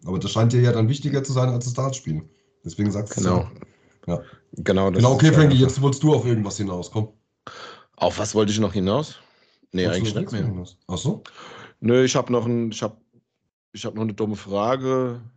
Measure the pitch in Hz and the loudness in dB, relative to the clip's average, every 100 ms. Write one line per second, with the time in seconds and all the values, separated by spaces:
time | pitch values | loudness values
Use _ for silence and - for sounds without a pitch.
0 | 85 92 - 110 117 120 120 117 110 143 | -8 -6 -2 2 4 6 4 4 2 0
1 | 147 139 135 127 127 123 127 120 135 131 | 0 -2 0 0 2 0 -2 -4 -4 -4
2 | - 78 - _ _ _ 82 - 104 101 | -6 -8 -8 _ _ _ -14 -4 -2 -2
3 | 104 - 92 90 85 - - _ _ _ | -6 -2 0 0 -2 -8 -20 _ _ _
4 | - 85 - - _ - 82 95 95 92 | -6 -6 -8 -20 _ -8 0 2 2 4
5 | 123 135 156 151 147 127 127 - 139 127 | 4 6 6 6 6 6 4 2 0 2
6 | 151 139 117 113 98 - 98 90 87 110 | 2 2 2 0 -2 -4 -6 -6 -6 -6
7 | 107 _ _ _ - - - - _ _ | -6 _ _ _ -20 -18 -18 -20 _ _
8 | 87 87 104 107 104 104 101 98 92 117 | -2 0 -2 0 0 2 0 0 0 0
9 | 156 - _ _ _ _ _ 92 87 87 | -2 -10 _ _ _ _ _ -2 0 0
10 | 110 104 190 117 101 90 90 _ - 90 | -2 -4 -4 -4 -4 -6 -10 _ -10 -4
11 | 143 208 - - - - - _ 113 123 | -4 -4 -8 -20 -20 -20 -20 _ 2 4
12 | 131 139 120 120 113 120 113 107 107 - | 4 2 0 -2 0 -2 -4 -6 -8 -10
13 | _ _ _ _ _ _ _ 107 113 101 | _ _ _ _ _ _ _ -12 -10 -6
14 | 110 101 107 104 98 101 110 131 131 131 | -6 -4 -4 -4 -6 -2 0 -2 -2 -2
15 | 127 117 117 | -2 -6 -14